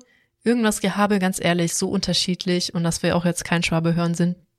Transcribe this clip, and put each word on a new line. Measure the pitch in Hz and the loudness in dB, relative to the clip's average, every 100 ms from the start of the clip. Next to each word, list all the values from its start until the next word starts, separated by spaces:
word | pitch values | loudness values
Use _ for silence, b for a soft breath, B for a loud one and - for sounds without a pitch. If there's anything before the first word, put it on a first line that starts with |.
| b b b _ | b b b _
irgendwas | 220 240 214 214 | 0 2 2 0
Gehabe, | 196 202 208 208 | -2 0 2 2
ganz | 185 - | 0 0
ehrlich, | 170 175 170 | 0 2 0
so | - 190 | 0 -2
unterschiedlich. | 190 185 170 - 175 185 180 - | -2 0 0 -2 -2 -2 -2 -2
Und | 170 | -2
dass | 170 - | -2 0
wir | 175 | 0
auch | 170 175 | 2 0
jetzt | - | -2
kein | - 175 | -2 -2
Schwabe | - 165 165 | 0 0 0
hören | 165 170 | 0 0
sind, | 170 175 180 _ | 0 0 -2 _